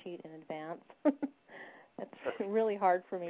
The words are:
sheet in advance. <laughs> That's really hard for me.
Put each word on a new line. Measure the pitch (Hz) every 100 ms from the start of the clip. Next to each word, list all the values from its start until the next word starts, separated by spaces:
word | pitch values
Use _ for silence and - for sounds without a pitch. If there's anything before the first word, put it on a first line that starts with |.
sheet | 185 175
in | 156
advance. | 160 156 156 156 170 - -
<laughs> | 302 285 277 - _ - - - - -
That's | - - - - 202
really | 214 226 202
hard | 190 180 -
for | 185
me. | 170